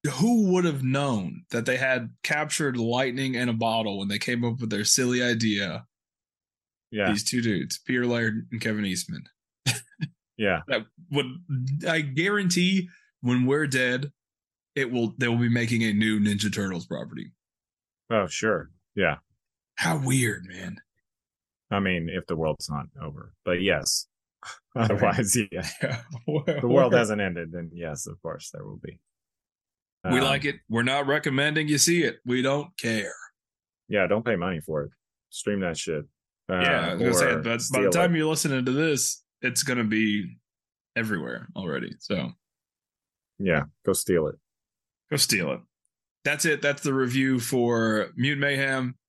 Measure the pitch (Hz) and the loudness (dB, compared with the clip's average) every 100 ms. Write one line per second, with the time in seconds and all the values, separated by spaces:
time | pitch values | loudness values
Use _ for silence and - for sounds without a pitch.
0 | 147 131 214 240 196 185 175 139 131 135 | -4 2 4 6 4 4 4 2 0 2
1 | 139 110 87 - - 117 117 127 131 127 | 2 0 -2 -8 -6 -2 0 0 2 0
2 | 113 - - 151 151 - 147 123 117 120 | -2 -8 -2 -2 -2 0 0 0 0 0
3 | 135 123 131 123 123 113 113 113 110 98 | 0 -2 -2 0 0 0 0 2 0 -2
4 | 98 101 - 120 120 123 113 104 104 - | -2 -2 -2 0 0 -2 -4 -2 2 2
5 | 127 123 123 113 113 101 98 101 - _ | 4 2 2 2 2 0 -2 -6 -12 _
6 | _ _ _ _ _ _ _ _ _ 107 | _ _ _ _ _ _ _ _ _ -2
7 | 98 101 - 123 117 95 - - - 127 | 0 0 0 0 0 -2 -2 -8 -2 0
8 | 123 117 113 110 120 113 113 107 101 90 | 0 0 0 -2 -6 -6 -4 -2 -2 -4
9 | - - - _ _ _ 131 117 - _ | -6 -10 -14 _ _ _ -6 -6 -10 _
10 | 156 _ _ - 104 82 80 123 - - | -10 _ _ -2 0 0 -2 -4 -4 -20
11 | - 143 127 147 175 135 131 147 175 160 | -4 -4 -2 -8 -6 -4 -2 -2 0 -2
12 | 147 131 185 208 190 180 180 190 180 - | -2 -2 0 2 2 2 4 2 -2 -14
13 | _ _ 120 123 127 143 147 131 127 127 | _ _ 0 2 4 2 2 0 0 0
14 | 143 _ _ _ _ _ _ - 131 123 | -4 _ _ _ _ _ _ -4 0 0
15 | 113 - 120 117 120 120 117 117 113 104 | 0 0 0 2 2 2 2 2 2 2
16 | 110 107 104 101 104 95 98 87 - 65 | 2 2 2 2 -2 -2 -4 -4 -6 -10
17 | 57 - 50 _ _ _ _ _ _ _ | -10 -12 -14 _ _ _ _ _ _ _
18 | _ 113 90 - 110 92 71 _ _ - | _ 0 0 -2 0 0 -4 _ _ 0
19 | 87 73 _ _ _ _ _ - 170 160 | 0 0 _ _ _ _ _ -4 -2 0
20 | 131 135 120 - 90 92 90 - _ _ | 2 2 2 -2 -10 -12 -12 -12 _ _
21 | _ _ _ _ _ _ _ 101 95 90 | _ _ _ _ _ _ _ 0 0 0
22 | 82 90 - 82 80 78 - 73 69 69 | -2 -6 -4 -2 -2 -2 -6 -8 -8 -12
23 | 78 71 - _ - 90 95 78 - - | -14 -14 -20 _ -2 0 2 2 0 -4
24 | - _ _ _ - - _ 123 113 101 | -6 _ _ _ -18 -18 _ 0 2 4
25 | 104 95 101 120 101 87 - - 135 120 | 2 2 2 0 0 -4 -8 -6 -4 -4
26 | - 123 - 151 147 147 127 135 127 123 | -8 -10 -4 -2 0 0 4 6 8 6
27 | 110 104 95 85 82 87 85 85 82 76 | 4 2 0 -2 -6 -8 -10 -8 -8 -8
28 | - 92 82 - - - 50 50 - - | -10 -12 -10 -10 -12 -14 -14 -14 -14 -16
29 | _ _ _ _ _ _ _ _ _ _ | _ _ _ _ _ _ _ _ _ _
30 | - 127 135 139 143 139 _ 110 120 139 | 0 2 2 2 -2 -6 _ 0 2 0
31 | 139 147 147 135 147 156 151 147 - 170 | 2 0 2 2 2 2 0 2 4 4
32 | 135 - 120 127 131 143 147 - 117 110 | 2 -2 -2 0 2 0 -4 -6 -2 -2
33 | 101 - - _ _ _ _ _ _ 101 | -4 -10 -20 _ _ _ _ _ _ 0
34 | 90 107 120 98 90 85 76 78 71 _ | 2 0 0 -2 -2 -4 -4 -6 -6 _
35 | _ _ _ - - 101 90 78 - 76 | _ _ _ -8 -4 -2 -2 -4 -4 -6
36 | 73 _ _ _ - 90 90 85 85 92 | -8 _ _ _ -4 0 2 2 -2 0
37 | 92 - 82 80 117 117 - 131 98 170 | 2 2 2 0 -2 -2 -2 2 2 4
38 | 175 165 156 156 156 131 127 135 160 135 | 4 2 2 0 0 0 0 0 2 0
39 | - - _ _ 123 123 131 123 110 110 | -2 -4 _ _ -4 -2 -2 0 2 2
40 | 110 104 95 - _ _ _ _ _ 113 | 2 0 -4 -14 _ _ _ _ _ -4
41 | 113 95 64 60 - - 92 67 55 - | -2 -2 -4 -8 -10 -8 -4 -4 -6 -12
42 | - 95 - - _ _ _ _ _ _ | -4 -4 -4 -8 _ _ _ _ _ _
43 | _ _ _ _ 98 78 71 _ - 92 | _ _ _ _ 2 2 0 _ 0 0
44 | - 87 76 - _ _ _ _ _ _ | 2 2 2 -6 _ _ _ _ _ _
45 | _ 147 - 101 80 60 - _ _ _ | _ 0 2 2 0 -4 -10 _ _ _
46 | _ _ 139 147 165 147 143 135 147 135 | _ _ -4 0 0 2 0 0 0 0
47 | 127 131 135 127 117 131 120 117 113 107 | 2 2 2 0 0 2 2 4 2 2
48 | 98 - 139 143 143 135 139 131 127 123 | -2 0 0 2 0 0 0 0 -4 -6